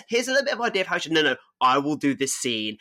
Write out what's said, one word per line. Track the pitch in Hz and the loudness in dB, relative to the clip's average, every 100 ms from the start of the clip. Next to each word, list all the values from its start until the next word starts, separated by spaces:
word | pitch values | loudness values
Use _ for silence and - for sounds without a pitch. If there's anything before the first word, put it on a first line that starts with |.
| - | -2
here's | 233 247 | -2 0
a | |
little | 269 262 | 0 0
bit | |
of | 220 | -2
idea | 233 190 | -2 -2
of | 175 | -2
how | 175 | -2
I | |
should, | 151 | 0
no, | 160 | 2
no, | 147 127 _ - | 2 0 _ 0
I | 127 135 | 2 4
will | 143 147 | 2 0
do | 143 123 | 0 0
this | 135 | -2
scene | - 123 113 107 107 | -4 -4 -4 -6 -8